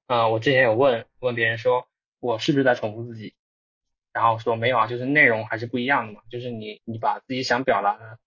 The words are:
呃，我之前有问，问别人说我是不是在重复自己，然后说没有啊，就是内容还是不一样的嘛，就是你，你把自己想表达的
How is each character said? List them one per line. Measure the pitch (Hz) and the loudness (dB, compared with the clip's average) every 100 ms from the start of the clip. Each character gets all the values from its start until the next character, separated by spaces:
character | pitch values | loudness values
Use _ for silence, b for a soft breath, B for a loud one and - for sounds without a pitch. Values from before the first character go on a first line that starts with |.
| - | -2
呃， | 120 113 | 0 2
我 | 113 | 2
之 | 143 | 2
前 | 131 | 4
有 | 123 | 4
问， | 110 139 117 - _ | 4 4 2 -4 _
问 | 123 117 | -4 0
别 | 113 | -2
人 | 113 | 0
说 | 127 123 - _ _ _ | 0 0 -2 _ _ _
我 | 123 113 | -4 -2
是 | - | 0
不 | 139 | 2
是 | |
在 | 131 123 | 2 2
重 | 110 | -4
复 | 110 | -8
自 | 120 113 | -12 -14
己， | 104 - _ _ _ _ _ _ _ | -16 -18 _ _ _ _ _ _ _
然 | 107 113 | 0 2
后 | 110 | 2
说 | 123 113 | -2 0
没 | 120 | 2
有 | 120 | 2
啊， | 110 | 0
就 | 120 | -2
是 | 127 | 0
内 | 151 135 | 4 6
容 | 110 113 | 4 -2
还 | 110 | -6
是 | 120 | -4
不 | 123 | -4
一 | 127 | 0
样 | 139 110 | 0 -2
的 | |
嘛， | 101 - | -12 -14
就 | 123 | -12
是 | 123 | -10
你， | 113 107 104 117 | -10 -12 -12 -12
你 | 113 | -4
把 | 110 104 | -4 -4
自 | - | -6
己 | 127 | -6
想 | 131 123 | -2 -2
表 | 127 101 | 0 0
达 | 101 | 0
的 | 107 110 117 | -2 -10 -10